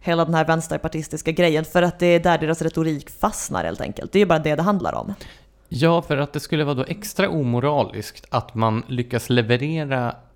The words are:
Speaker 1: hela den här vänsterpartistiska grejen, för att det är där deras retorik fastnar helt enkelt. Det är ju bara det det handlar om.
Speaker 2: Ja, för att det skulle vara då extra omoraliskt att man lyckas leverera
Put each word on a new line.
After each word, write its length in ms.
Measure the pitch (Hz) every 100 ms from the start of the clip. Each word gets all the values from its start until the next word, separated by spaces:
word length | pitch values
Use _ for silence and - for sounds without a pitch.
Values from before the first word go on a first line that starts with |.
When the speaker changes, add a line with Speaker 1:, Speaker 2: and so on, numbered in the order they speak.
Speaker 1:
hela 240 | - 170
den 100 | 165
här 100 | 165
vänsterpartistiska 840 | 160 160 - 151 160 160 156 156 -
grejen, 340 | 160 175 156
för 180 | 156 180
att 160 | 175 170
det 80 | 175
är 140 | 170
där 180 | 175 165
deras 240 | 156 165
retorik 480 | 160 165 160 147 -
fastnar 540 | - - - - 90
helt 160 | 82 -
enkelt. 320 | - - -
Det 60 | 196
är 20 |
ju 60 | 196
bara 120 | 160
det 160 | 156
det 80 | 151
handlar 320 | 175 202 85
om. 200 | - - 202 - - - _ _
Speaker 2:
Ja, 340 | 120 160 170
för 140 | 170 143
att 160 | 143
det 80 | 151
skulle 240 | - 156
vara 100 | 143
då 100 | 135
extra 440 | 131 - - - 190
omoraliskt 960 | 165 127 120 139 147 104 - - - -
att 240 | 123 -
man 300 | 113 113 110 -
lyckas 420 | 127 123 120 -
leverera 840 | 123 110 123 143 160 143 135 120 - -